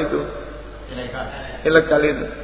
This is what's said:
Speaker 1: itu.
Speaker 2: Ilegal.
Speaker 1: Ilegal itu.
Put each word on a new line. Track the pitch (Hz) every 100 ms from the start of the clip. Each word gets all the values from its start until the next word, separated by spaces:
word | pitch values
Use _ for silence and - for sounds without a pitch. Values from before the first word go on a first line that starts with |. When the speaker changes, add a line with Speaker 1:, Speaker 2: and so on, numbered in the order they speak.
Speaker 1:
itu. | 156 147 143 - - - - - -
Speaker 2:
Ilegal. | 127 123 127 - - - -
Speaker 1:
Ilegal | - 160 160 151
itu. | 151 135 - -